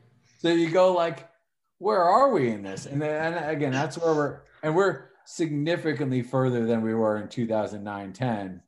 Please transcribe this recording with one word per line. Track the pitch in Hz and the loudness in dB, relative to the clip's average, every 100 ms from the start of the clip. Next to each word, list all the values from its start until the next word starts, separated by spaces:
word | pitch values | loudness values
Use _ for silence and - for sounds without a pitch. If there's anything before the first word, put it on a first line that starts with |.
| _ _ _ _ | _ _ _ _
So | 165 | 2
you | 170 165 | 2 4
go | 185 185 | 4 4
like, | 180 170 151 - _ _ _ _ - | 4 0 -4 -14 _ _ _ _ -6
"Where | 185 208 | 0 2
are | 170 214 277 | 6 6 6
we | 202 123 | 4 2
in | 107 | -2
this?" | 98 95 - | -6 -10 -6
And | 139 | -4
then, | 151 151 160 | -2 -2 -4
and | 170 151 | -4 -4
again, | 156 143 | -2 -2
that's | 131 151 170 | -2 -4 -2
where | 165 | 0
we're, | 156 143 - - _ | 2 0 -4 -16 _
and | 156 160 | -2 2
we're | 196 143 - _ | 2 -2 -10 _
significantly | - - 156 143 147 170 156 147 135 127 | -14 -6 -4 -2 -2 -2 -2 -2 -2 -2
further | 123 131 131 123 | -2 0 2 0
than | 113 117 | 0 0
we | 113 | 0
were | 113 110 107 | 0 0 -2
in | 101 | -4
two | - 113 | -6 -2
thousand | 110 101 101 | -2 -2 -6
nine | 101 101 98 | -10 -10 -12
ten | 92 127 107 95 92 | -6 -4 -4 -6 -12